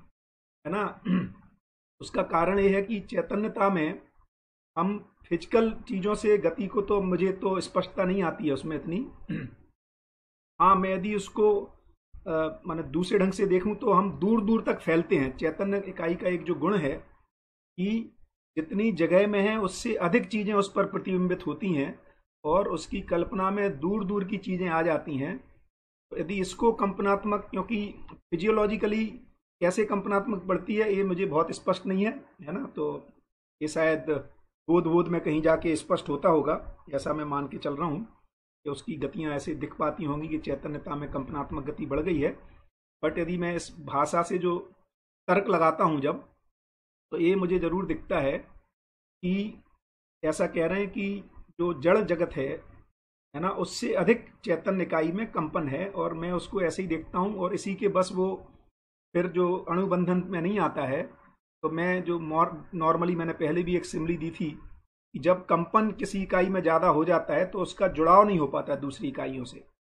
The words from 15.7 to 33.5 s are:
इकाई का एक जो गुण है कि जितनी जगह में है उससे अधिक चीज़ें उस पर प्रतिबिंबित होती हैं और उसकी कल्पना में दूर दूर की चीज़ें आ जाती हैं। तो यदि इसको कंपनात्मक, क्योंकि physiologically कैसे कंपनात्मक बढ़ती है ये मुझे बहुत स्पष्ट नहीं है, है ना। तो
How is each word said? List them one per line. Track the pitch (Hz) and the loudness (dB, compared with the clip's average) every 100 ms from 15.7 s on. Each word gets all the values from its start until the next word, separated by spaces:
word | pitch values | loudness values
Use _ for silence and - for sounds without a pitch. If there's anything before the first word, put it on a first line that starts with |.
| 196 | -2
इकाई | 190 180 165 | -4 -6 -4
का | 175 185 | -2 -2
एक | 180 | -2
जो | 165 | -2
गुण | 160 156 202 | -2 0 0
है | 143 156 - _ _ _ _ _ _ - | 0 -4 -10 _ _ _ _ _ _ -4
कि | 190 226 226 - - _ _ - | -2 -2 -4 -14 -20 _ _ -8
जितनी | 156 196 226 | -4 0 0
जगह | 170 160 180 208 | 2 4 4 4
में | 208 | 4
है | 202 220 | 2 0
उससे | 190 - 247 | -2 -4 -4
अधिक | 214 175 220 185 | 0 2 2 2
चीज़ें | 220 202 | -2 0
उस | 208 196 | 2 2
पर | 202 196 | 0 -2
प्रतिबिंबित | 190 - 185 180 180 160 | -2 -2 0 0 0 -4
होती | 147 196 | -4 -2
हैं | 156 143 - - _ _ _ | 0 -2 -6 -18 _ _ _
और | 151 175 208 | 0 2 2
उसकी | 170 - 196 | -4 -6 -8
कल्पना | 190 175 175 196 190 | -2 -2 0 -2 0
में | 202 202 143 | 0 0 0
दूर | 160 214 | -2 0
दूर | 190 208 | 0 -2
की | 185 208 | -2 -4
चीज़ें | - 180 180 | -4 -2 0
आ | 165 | 2
जाती | 165 151 - 139 | 2 0 -2 -4
हैं। | 143 240 - - _ _ _ _ _ | -4 -6 -12 -20 _ _ _ _ _
तो | - | -6
यदि | 165 202 | -4 -2
इसको | 180 - 226 | -4 2 2
कंपनात्मक, | 226 202 185 202 202 208 208 208 | 4 0 0 0 0 0 -4 -4
क्योंकि | - 180 226 208 - - | -6 -2 -4 -4 -10 -16
physiologically | - _ 170 202 220 208 208 214 220 220 - - _ _ - | -18 _ -2 2 4 2 2 0 0 -2 -6 -20 _ _ 0
कैसे | 175 180 | 2 2
कंपनात्मक | 214 202 196 202 196 202 | 0 0 0 0 0 -4
बढ़ती | 185 180 - 208 | -2 -2 0 0
है | 220 | 2
ये | 196 | 2
मुझे | 196 175 185 | 2 0 0
बहुत | 151 165 | 0 0
स्पष्ट | - - 180 - | -2 -2 -2 0
नहीं | 190 208 | 0 0
है, | 277 - - | -2 -10 -16
है | 147 | -8
ना। | 185 277 | -8 -6
तो | - 151 147 - _ _ _ _ | -4 -4 -4 -10 _ _ _ _